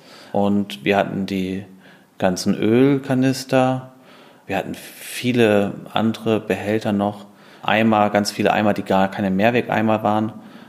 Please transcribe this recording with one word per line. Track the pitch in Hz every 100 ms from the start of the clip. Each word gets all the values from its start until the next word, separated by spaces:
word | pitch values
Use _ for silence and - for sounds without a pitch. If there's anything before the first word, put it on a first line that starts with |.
| - - -
Und | 101 101 101 98 -
wir | 98 101
hatten | 95 98 95
die | 95 92 95 104 - - - _ -
ganzen | 95 90 104
Ölkanister, | - 104 117 139 139 135 127 131 131 - 131 127 131 - - - - - - -
wir | 98
hatten | - -
viele | - - - - 123 120 110 101 101 - -
andere | 104 113 107 113 107
Behälter | - 95 104 110 113
noch, | 101 104 104 - - - -
Eimer, | - 107 113 107 104
ganz | 104 101
viele | - 101
Eimer, | 104 107
die | 98
gar | 98 95 95
keine | - 98
Mehrwegeimer | 95 113 120 - 107 110 107
waren. | 104 107 110 - - -